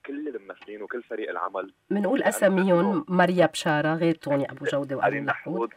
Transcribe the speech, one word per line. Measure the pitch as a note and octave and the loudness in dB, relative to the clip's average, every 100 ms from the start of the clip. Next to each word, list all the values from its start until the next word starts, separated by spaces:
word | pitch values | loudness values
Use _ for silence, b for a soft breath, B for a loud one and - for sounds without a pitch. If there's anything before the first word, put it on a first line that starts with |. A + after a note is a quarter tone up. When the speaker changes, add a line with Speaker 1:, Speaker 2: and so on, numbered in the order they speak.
| - | -10
Speaker 1:
كل | C#3+ D3+ | -8 -8
الممثلين | A2+ G2 F#2 - G#2+ | -10 -14 -18 -14 -12
وكل | G2+ B2 | -10 -10
فريق | - G#2+ A2 | -8 -8 -6
العمل. | F2 F2+ F#2+ F#2+ _ - | -6 -6 -6 -8 _ -4
Speaker 2:
منقول | G3+ G3+ C4 | -2 0 0
Speaker 1:
لأنه | F#3+ | 0
Speaker 2:
أساميهم: | - G3 F#3+ F#3+ F3 G3 | 2 2 4 4 4 4
Speaker 1:
نحن | F3+ - | 0 0
Speaker 2:
ماريا | F3+ F3 F3+ D#3+ | 2 4 6 4
بشارة، | - E3+ D3+ D#3 | 2 0 0 0
غير | E3 E3 | 2 2
توني | D#3+ C#3 C#3+ C#3 | 0 0 0 -2
أبو | - | -4
جودة | D3 C#3+ C#3 C3 | -2 -2 -2 0
وأمين | G#2 | 0
Speaker 1:
أمين | A2 C#3+ | 0 -4
Speaker 2:
لحود. | - - | -4 -4
Speaker 1:
لحود، | F#3 F3+ | -4 -4